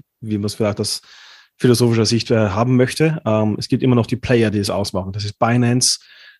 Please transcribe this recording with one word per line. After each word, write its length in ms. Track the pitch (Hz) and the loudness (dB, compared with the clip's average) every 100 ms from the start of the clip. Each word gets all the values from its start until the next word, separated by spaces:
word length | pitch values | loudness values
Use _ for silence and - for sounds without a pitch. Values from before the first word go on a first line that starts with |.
| - _ | -12 _
wie 160 | 110 107 | -8 -4
man 80 | 104 | -4
es 100 | - | -2
vielleicht 240 | 107 101 | -2 -2
aus 220 | 107 - - - - - _ _ | -4 -6 -12 -20 -20 -20 _ _
philosophischer 480 | 127 117 120 113 107 | 2 4 2 2 2
Sicht, 240 | 117 - | 0 0
äh, 200 | 117 107 | 0 2
haben 280 | 92 123 127 | 0 2 2
möchte. 420 | 127 - 156 160 113 | 2 0 -2 0 -2
Ähm, 300 | 107 107 104 | 0 0 -2
es 100 | - | -2
gibt 140 | 123 | 0
immer 140 | 135 120 | 2 2
noch 100 | 110 | 0
die 100 | 117 | -4
Player, 360 | - 120 110 | 0 2 2
die 80 | 101 | 0
es 100 | 98 | -2
ausmachen. 420 | 92 101 95 92 | -4 -4 -6 -6
Das 140 | 101 101 | -8 -8
ist 140 | - | -2
Binance 600 | 117 120 120 123 - - - - - - | 0 2 2 2 0 -4 -8 -20 -20 -20